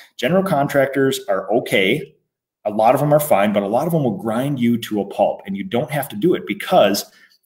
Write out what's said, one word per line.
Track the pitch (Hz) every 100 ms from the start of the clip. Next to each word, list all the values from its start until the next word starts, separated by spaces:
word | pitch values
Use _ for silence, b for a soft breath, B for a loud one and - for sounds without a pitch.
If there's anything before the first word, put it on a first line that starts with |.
| B -
general | 123 185
contractors | 190 143 143 143 135 143 135 - -
are | 95 -
okay. | 110 - 117 95 143 151 _ _ _ _ _ 107
A |
lot | 107 110 135
of |
them | 147
are | 147
fine, | - 98 104
but | 104
a | 98
lot | 117 165
of |
them | 165
will | 127 92
grind | 110 110 139 135
you | 117 117
to | - 107
a | 98
pulp, | - 90 73 -
and | 98
you |
don't | 95 117 147
have | 143 -
to | 104
do | 165
it | 147 -
because | 104 - 180 104 101 - b b b